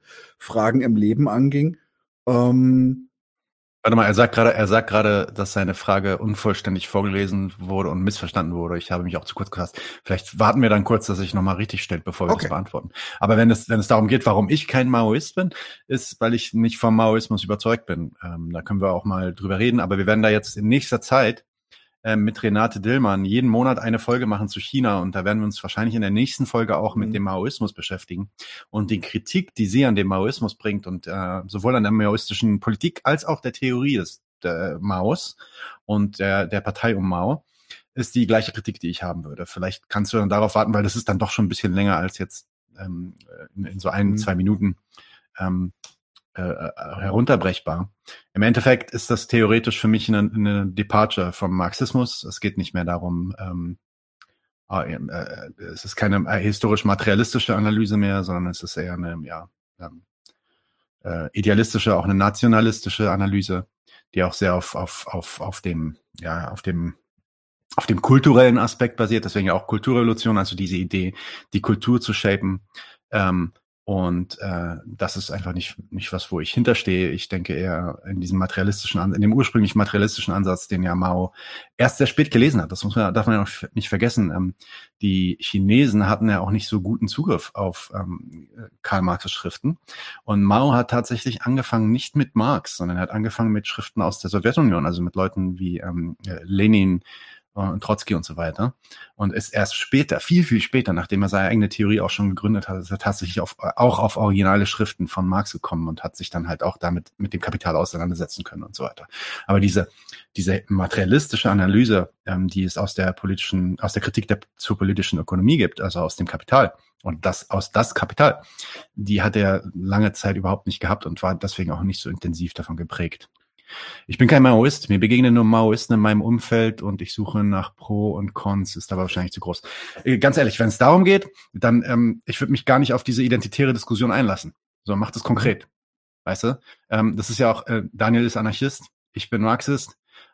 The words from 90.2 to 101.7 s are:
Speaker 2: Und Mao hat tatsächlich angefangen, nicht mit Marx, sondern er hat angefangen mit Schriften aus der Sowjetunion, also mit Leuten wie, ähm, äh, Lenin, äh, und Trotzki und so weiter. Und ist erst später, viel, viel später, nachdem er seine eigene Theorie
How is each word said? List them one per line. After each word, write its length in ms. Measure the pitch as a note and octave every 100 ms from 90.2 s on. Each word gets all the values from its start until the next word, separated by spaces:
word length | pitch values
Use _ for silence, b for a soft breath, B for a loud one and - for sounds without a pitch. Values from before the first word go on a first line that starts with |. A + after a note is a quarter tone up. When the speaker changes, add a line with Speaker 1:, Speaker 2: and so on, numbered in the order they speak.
Speaker 2:
Und 180 | - G2+
Mao 320 | G2+ G#2+ C#3+
hat 160 | B2 B2
tatsächlich 540 | B2 A#2 A#2+ C3 A2+
angefangen, 480 | A#2+ C3+ - A2+ G#2+
nicht 240 | B2 - D3
mit 200 | C3 A2
Marx, 420 | A2+ B2 - -
sondern 200 | F2 F2+
er 60 |
hat 80 | F2+
angefangen 400 | G#2+ A2 - A2+
mit 160 | G#2+ -
Schriften 340 | - - -
aus 160 | E2+ -
der 140 | F#2
Sowjetunion, 560 | G2+ G#2+ - C3+ F2 D2
also 160 | F2
mit 100 | F2 G2
Leuten 440 | F#2 G2 F#2 F2+
wie, 180 | F2+ F2
ähm, 400 | F2+ E2+ E2 - G2
äh, 140 | E2+
Lenin, 600 | E2+ G2 G#2+ G#2+ F#2+ F2+ B B B B _ G2+
äh, 40 |
und 200 | F#2+ F#2
Trotzki 320 | - G#2 - F2+
und 100 | -
so 120 | D#2+
weiter. 360 | E2 D#2+ A#2+ - B B B -
Und 180 | G2+
ist 160 | - -
erst 260 | - G2 -
später, 440 | - C3+ D3 -
viel, 240 | - F3
viel 180 | D#3 A2+
später, 300 | - C3 G#2+
nachdem 280 | F2 - G2
er 60 | G2
seine 180 | G2 F#2+
eigene 220 | A2+
Theorie 320 | G#2